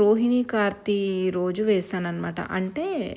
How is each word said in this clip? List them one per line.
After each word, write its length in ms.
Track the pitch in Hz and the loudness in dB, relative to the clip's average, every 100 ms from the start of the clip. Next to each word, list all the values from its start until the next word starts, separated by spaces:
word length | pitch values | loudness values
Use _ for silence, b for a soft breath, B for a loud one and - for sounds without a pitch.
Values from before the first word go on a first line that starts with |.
రోహిణి 400 | 208 220 240 247 247 | 4 4 4 2 2
కార్తీ 440 | 220 202 196 - 202 196 185 185 180 | 0 0 -2 -2 0 0 0 0 0
రోజు 260 | 180 185 214 | -2 0 2
వేశానన్నమాట. 720 | 196 180 185 175 170 170 170 - 185 | 2 0 -4 -4 -4 -6 -6 -6 -4
అంటే 300 | 190 190 370 339 185 | -4 -4 -4 -4 -6